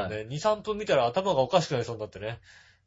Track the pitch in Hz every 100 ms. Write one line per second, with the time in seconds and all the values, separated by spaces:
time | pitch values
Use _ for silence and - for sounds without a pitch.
0 | 95 107 110 147 214 214 214 208 208 151
1 | 120 185 190 143 127 185 151 127 113 110
2 | 104 95 107 120 - - - _